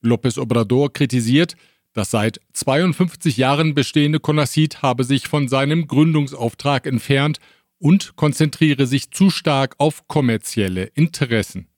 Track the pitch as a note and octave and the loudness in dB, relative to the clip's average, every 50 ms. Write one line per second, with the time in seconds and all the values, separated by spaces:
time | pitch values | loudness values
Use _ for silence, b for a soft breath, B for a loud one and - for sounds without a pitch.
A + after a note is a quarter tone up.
0 | - A#2 A#2+ G#2+ - B2+ A#2 - C3 A2+ A#2 A#2 A2+ G2 A#2+ C3 C#3+ C#3+ _ - | 2 0 0 0 0 -4 -4 -4 -4 -2 0 0 0 2 0 0 0 -2 _ -2
1 | D3 A#2+ B2+ B2+ A2+ A2+ B2+ D3 E3+ E3 - b b b b b b b _ A2+ | -2 0 0 -2 0 2 2 2 2 0 -4 b b b b b b b _ -6
2 | G2+ - - A2+ G#2 A2+ G#2+ - _ _ _ - - - C3+ D3 F3+ F#3 D#3 - | -6 -2 -2 0 0 0 -4 -6 _ _ _ -6 -2 0 0 2 2 0 0 0
3 | F#3 E3+ - - - E3+ A#2 G#2+ C3 C3 C#3+ D3 D#3+ D#3+ D3 D3 C3 - - D#3 | -2 -4 -4 -4 -4 -2 0 0 2 2 2 2 0 0 0 0 -2 0 0 0
4 | D3 D3 D#3 D3+ - - D3 D3+ D3 A#2+ - D#3 D#3 D3+ - - - C3+ B2 A#2+ | 2 2 0 0 0 0 0 0 0 0 0 0 0 0 -2 -2 -2 -2 0 0
5 | C3 B2 C#3 C3+ - - - D3 C#3+ B2 C3 C3+ C#3 C#3+ D#3 E3+ E3 C#3 - C3+ | 0 0 0 -2 -2 -2 -2 -2 -2 0 0 0 0 0 0 -2 -2 0 2 2
6 | D#3 E3 D#3+ D3+ D3 C3 C#3+ B2+ A#2 A#2 - _ - C#3+ C#3+ C3 - D3 C3 A2+ | 2 4 4 0 0 -2 -6 -6 -6 -6 -6 _ -2 -2 -2 0 -2 -2 -4 -4
7 | - - C#3 C3+ C#3 D3+ D3+ b b b b b b b b _ - C#3+ F3+ G3 | 0 0 0 2 2 0 -2 b b b b b b b b _ 2 2 2 2
8 | - - _ - - D3+ C#3 - D#3 D3 - - E3 D#3 C#3+ C3 C#3 B2 C3 C#3 | 2 -4 _ -2 -2 -2 0 0 -2 -2 0 0 2 2 2 2 0 0 0 -2
9 | - _ - - F#3+ G3 E3 - - E3 C#3+ C3+ C3+ C3 - _ C#3+ D#3 D3 - | -4 _ 0 2 2 2 2 0 -2 0 0 0 0 -2 -2 _ -2 -2 -2 -4
10 | _ _ - D#3 C#3 B2 A2+ G#2+ - - - A2+ G2+ F#2 F#2 F#2 F#2+ - _ - | _ _ -2 0 0 2 0 -2 -4 -6 -4 -2 -2 -2 -2 -6 -6 -6 _ -2
11 | D#3 D#3+ - - D3 A#2+ A#2 A2 G2 - - F#2+ F2 _ _ | -2 0 0 -6 -4 -2 0 -2 -2 -4 -8 -14 -16 _ _